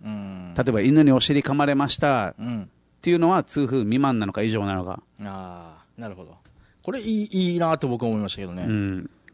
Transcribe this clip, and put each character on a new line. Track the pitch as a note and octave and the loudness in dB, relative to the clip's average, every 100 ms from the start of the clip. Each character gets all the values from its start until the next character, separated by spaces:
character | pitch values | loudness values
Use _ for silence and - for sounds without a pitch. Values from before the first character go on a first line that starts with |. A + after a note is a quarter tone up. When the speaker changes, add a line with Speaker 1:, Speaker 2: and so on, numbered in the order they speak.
Speaker 1:
う | G#2 | -10
ん。 | G#2 G2 F#2 F2+ F2 | -10 -10 -12 -8 -2
Speaker 2:
例 | C3 | 0
え | |
ば | A2 | 2
犬 | B2 D#3 | 6 6
に | D3 | 8
お | B2+ | 6
尻 | - C#3+ | 4 2
噛 | C#3+ | 0
ま | C#3+ C#3+ | 0 2
れ | C#3 | 2
ま | C#3 | 0
し | - | 0
た | D3 B2+ G2 - | 0 2 -2 -6
Speaker 1:
う | |
ん。 | A#2 A2+ | -8 -8
Speaker 2:
っ | F#2 _ _ _ | -10 _ _ _
て | F3 | 0
い | E3+ | 4
う | |
の | E3 | 4
は | F#3 | 2
痛 | - D3 C3 | 0 -2 0
風 | C3 | 0
未 | G#2 B2+ | 0 2
満 | C#3 A#2 | 2 2
な | G2 | -2
の | |
か | G2+ | -2
以 | A2 | 0
上 | A2 G2+ | 0 -2
な | |
の | F#2+ F2+ | -4 -4
か。 | - - - | -10 -14 -14
Speaker 1:
あ | G#2 F#2+ F2+ F2 E2 E2+ _ - | -12 -12 -14 -16 -20 -20 _ -16
ー、 | |
な | A2+ | -14
る | F#2+ | -14
ほ | F2 | -18
ど。 | F2+ _ _ - _ | -20 _ _ -20 _
こ | - | -8
れ | B3+ | -6
い | A3 G#3+ G#3 | -2 -2 0
い、 | F#3+ F3+ | 0 0
い | F3 | 2
い | |
な | E3 D#3 | 0 0
と | C3+ | -2
僕 | A#2+ | -2
は | A#2+ | -2
思 | G#2+ | -2
い | |
ま | G2 | -4
し | |
た | - | -6
け | F#2 | -8
ど | |
ね。 | F2+ A2+ | -6 -2
Speaker 2:
う | |
ん。 | G#2+ G2 F#2 - _ _ | -2 -2 -4 -8 _ _